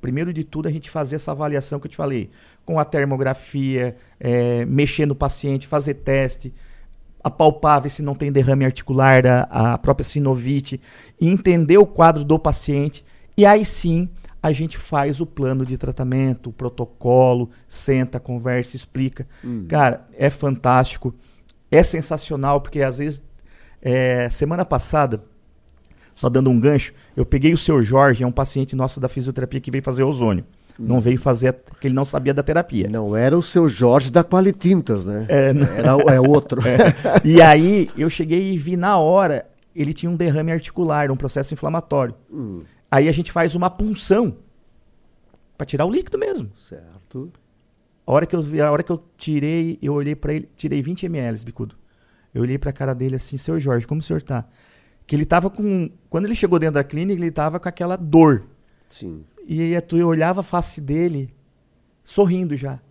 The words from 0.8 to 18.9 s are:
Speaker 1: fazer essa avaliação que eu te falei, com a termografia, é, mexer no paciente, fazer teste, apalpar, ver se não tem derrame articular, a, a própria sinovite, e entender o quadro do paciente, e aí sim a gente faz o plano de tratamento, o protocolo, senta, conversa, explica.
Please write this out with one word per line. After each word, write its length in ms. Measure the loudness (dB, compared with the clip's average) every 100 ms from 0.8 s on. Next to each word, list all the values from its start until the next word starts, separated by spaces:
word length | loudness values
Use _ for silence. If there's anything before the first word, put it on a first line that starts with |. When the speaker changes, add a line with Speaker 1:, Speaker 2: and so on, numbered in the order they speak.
| -8
Speaker 1:
fazer 260 | -8 -6 -8
essa 140 | -8
avaliação 480 | -6 -4 -4 -6 -10
que 80 | -12
eu 40 |
te 60 | -8
falei, 320 | -6 -4 -8 _ _ _
com 160 | -6 -4
a 60 | -2
termografia, 1080 | 0 -2 -2 -2 -4 -8 -6 -2 -2 -4 -6 _ _
é, 440 | -2 0 0 -2 0
mexer 400 | 0 0 0 -2
no 100 | 0
paciente, 500 | -4 -4 -6 -6 -2
fazer 280 | -4 -2 -6
teste, 580 | -2 0 -2 -6 -14 -16 -20 -20 -20 -20 -20 -8
apalpar, 580 | -8 2 2 4 2 2
ver 80 | 0
se 120 | -8
não 100 | -8
tem 180 | -4 0
derrame 340 | 2 4 4 2
articular, 600 | -2 -4 2 6 6 6
a, 480 | 2 2 0 0
a 40 | 0
própria 260 | 0 -2 -2
sinovite, 760 | -2 -2 -2 -2 -4 -4 -14 -14 -20 -20 _
e 80 | 0
entender 500 | 2 2 2 6 6
o 60 | 6
quadro 360 | 6 4 4
do 140 | 0 0
paciente, 680 | 2 -2 -2 -2 -2 -6 -20 -20 -10 6
e 100 | 8
aí 200 | 8 4
sim 420 | -4 -2 -2 -2 -8 -18 -6
a 80 | -2
gente 260 | -2 -4 -8
faz 420 | -4 -2 -2 -4
o 60 | -6
plano 400 | -4 -4 -2 -4
de 100 | -6
tratamento, 760 | -6 -6 -2 0 0 -2 -8
o 20 |
protocolo, 960 | -10 -10 -8 -10 -4 2 6 6 2 -2 -10 -20
senta, 520 | -10 -2 0 0 -6
conversa, 560 | -10 -8 -4 -4 -4 -12
explica. 520 | -12